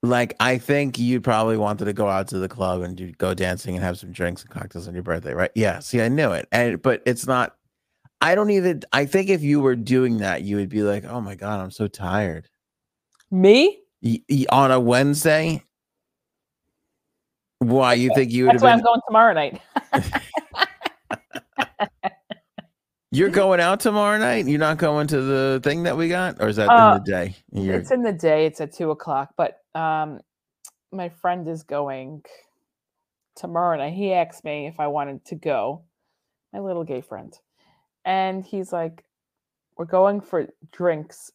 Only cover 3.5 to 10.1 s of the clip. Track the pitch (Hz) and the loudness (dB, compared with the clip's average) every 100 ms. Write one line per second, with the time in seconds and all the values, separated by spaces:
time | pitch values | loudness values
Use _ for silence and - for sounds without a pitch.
3.5 | 90 - 90 92 90 92 90 87 87 - | -4 -6 -4 -4 -6 -12 -6 -6 -6 -14
4.5 | - - 85 87 87 87 85 78 69 92 | -14 -12 -12 -12 -12 -6 -6 -4 -4 -2
5.5 | - 107 85 - 120 113 139 139 85 - | 0 -2 -2 -4 -2 0 0 0 -2 -2
6.5 | 117 120 90 135 120 - 120 123 127 123 | 0 0 0 0 0 -2 -4 -2 -2 -2
7.5 | _ _ _ _ _ _ _ 160 185 208 | _ _ _ _ _ _ _ 2 2 2
8.5 | 202 185 165 - 131 143 190 196 185 147 | 2 2 -2 -2 -2 0 0 2 0 2
9.5 | 147 135 123 110 127 127 | 2 2 0 0 2 2